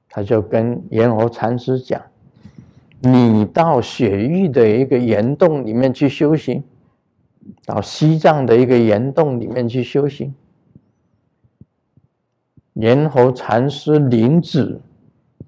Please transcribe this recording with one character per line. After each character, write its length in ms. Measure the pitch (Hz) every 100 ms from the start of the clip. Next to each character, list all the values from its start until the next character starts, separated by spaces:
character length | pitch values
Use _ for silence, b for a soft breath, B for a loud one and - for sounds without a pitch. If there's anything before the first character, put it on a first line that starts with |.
| _
他 120 | -
就 200 | 104 113
跟 440 | 98 113 113 120 -
猿 240 | 110 117 110
猴 120 | 117
禅 300 | - 113 123
师 220 | 123 127
讲 200 | 127 - - _ _ b b b b b b _
：“你 440 | 127 127 120 107 104
到 360 | - 165 139
血 420 | 110 - 127 98
域 240 | 113 175 196
的 220 | 127 113
一 160 | 110 131
个 140 | 131
岩 360 | 123 104 113 147
洞 300 | 180 147 117
里 80 |
面 180 | 110 131
去 160 | 123 143
修 280 | - 151 156
行， 280 | 139 123 - _ _ _ _ _ _ _ - - -
到 160 | 107
西 380 | - - 156 160
藏 260 | 170 156 127
的 100 | 117
一 100 | 127
个 120 | 123
岩 340 | 113 104 131
洞 280 | 139 156 123
里 80 | -
面 200 | 127 117
去 160 | 127
修 240 | 123 147 143
行。” 280 | 139 139 135 _ _ _ _ _ _ _ _ _ _ _ _ _ _ _ _ _ _ _ _ _ _ _
猿 360 | - 110 131 151
猴 220 | 143 127
禅 360 | 127 - 110 135
师 300 | 143 - 151
领 420 | 139 117 117 165
旨， 400 | - 156 113 - - _ _ _ _ _